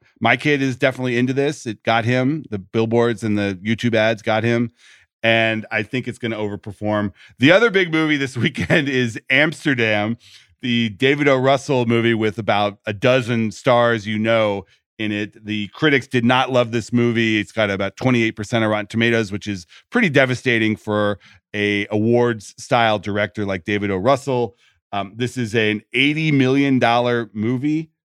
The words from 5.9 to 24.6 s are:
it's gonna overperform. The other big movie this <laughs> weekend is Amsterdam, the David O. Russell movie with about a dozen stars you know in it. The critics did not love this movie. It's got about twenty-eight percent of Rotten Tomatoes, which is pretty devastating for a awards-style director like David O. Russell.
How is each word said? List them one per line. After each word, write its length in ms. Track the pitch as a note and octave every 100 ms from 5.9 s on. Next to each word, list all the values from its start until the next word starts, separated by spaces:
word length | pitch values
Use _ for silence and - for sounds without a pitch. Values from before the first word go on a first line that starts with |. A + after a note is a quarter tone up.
| C3 B2
it's 100 | A2
gonna 200 | A#2 G#2+
overperform. 760 | G#2+ G2+ - G2 G#2 G#2+ G#2 - - -
The 160 | C3
other 160 | F#3+ A#3
big 200 | F#3+ F3+
movie 280 | D#3 D#3+ D3
this 180 | C3+ B2+
<laughs> 0 |
weekend 520 | C#3+ - - E3+ C#3
is 280 | C3 B2 C3+ -
Amsterdam, 880 | C3+ D#3 D3+ D#3 B2+ A2+ G#2 G#2+ A#2 _ - _ _
the 280 | B2 A#2 A2+
David 400 | F#2+ C3 D3 C#3+
O. 80 | C3
Russell 480 | C3+ C3+ - C3 A#2
movie 280 | A#2 A2+
with 240 | A2+ A2 G#2
about 420 | G#2+ G#2 G#2 G2+ -
a 60 |
dozen 600 | G#2 B2+ C3 A#2 A#2 A2
stars 540 | - - A#2+ A#2+ A2+ G2+
you 140 | G#2+
know 460 | A2 A2+ G#2+ G2 - _ _ -
in 160 | G#2+
it. 320 | G#2 G#2 - G#2+
The 220 | G#2+ G2+
critics 380 | - D#3 C#3 -
did 180 | B2+ A#2
not 260 | B2+ C3
love 200 | B2+ A#2
this 200 | A#2 -
movie. 480 | A#2+ A#2+ A#2 A2+ G#2+
It's 140 | G2
got 160 | - G#2
about 280 | G2 G2 -
twenty-eight 380 | B2+ B2 A2+ -
percent 300 | G#2 A#2+ G#2+
of 60 |
Rotten 160 | G#2+ G2+
Tomatoes, 440 | A2+ A#2 A#2 G#2+
which 160 | G2+ G#2
is 200 | G2 - - _
pretty 180 | B3 G3+
devastating 680 | C3+ C3 B2 B2+ A#2 A2 G#2+
for 440 | - G#2+ G#2 G2+ - - _
a 340 | G#2 G#2 G2+ G#2
awards-style 1120 | G#2+ A2 A#2+ A#2+ A2+ - - - B2+ A2+ G#2+
director 460 | G#2 G2+ G#2 - G2+
like 180 | F#2+
David 280 | F#2+ G#2 G2+
O. 60 | F#2+
Russell. 600 | A2 C3+ C#3 B2 A#2 -